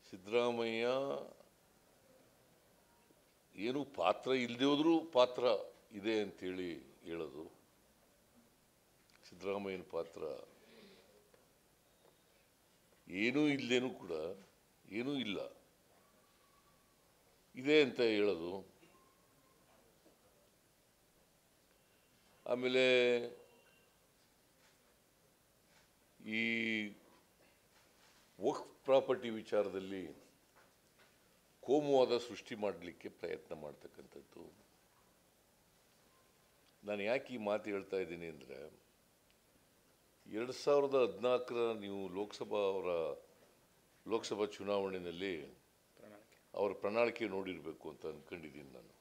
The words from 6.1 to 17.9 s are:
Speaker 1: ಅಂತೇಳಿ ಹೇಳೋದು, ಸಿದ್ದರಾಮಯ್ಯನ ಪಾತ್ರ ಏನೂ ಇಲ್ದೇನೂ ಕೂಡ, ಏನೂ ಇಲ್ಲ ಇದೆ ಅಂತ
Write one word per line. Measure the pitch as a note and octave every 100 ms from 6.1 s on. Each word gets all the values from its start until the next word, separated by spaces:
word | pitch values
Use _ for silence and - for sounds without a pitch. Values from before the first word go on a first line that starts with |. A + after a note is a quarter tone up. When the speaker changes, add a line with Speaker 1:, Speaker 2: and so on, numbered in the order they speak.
| A2
Speaker 1:
ಅಂತೇಳಿ | G2+ F2 F#2 F#2 F2+ D#2 C2 - F2
ಹೇಳೋದು, | E2 D#2 C#2 D#2+ - _ _ _ _ _ _ _ - _ _ _ _ _ _ _ - -
ಸಿದ್ದರಾಮಯ್ಯನ | F2+ F#2 G2+ G2 F#2 F2
ಪಾತ್ರ | E2 E2 F2 D#2+ C2+ - - - - - - - - _ _ _ _ _ _ _ _ - _ _ _ _ _ _ _ _ _ - F2+
ಏನೂ | A2 C3+ D3+ C#3
ಇಲ್ದೇನೂ | A#2+ B2 B2+ G#2
ಕೂಡ, | F#2 D#2+ D#2+ G2 - _ _ _ - G2
ಏನೂ | B2+ C#3+ A2
ಇಲ್ಲ | F2 C2+ - - _ _ _ _ _ _ _ _ _ _ _ _ _ _ _ _ _ _ -
ಇದೆ | C3 D3+
ಅಂತ | C#3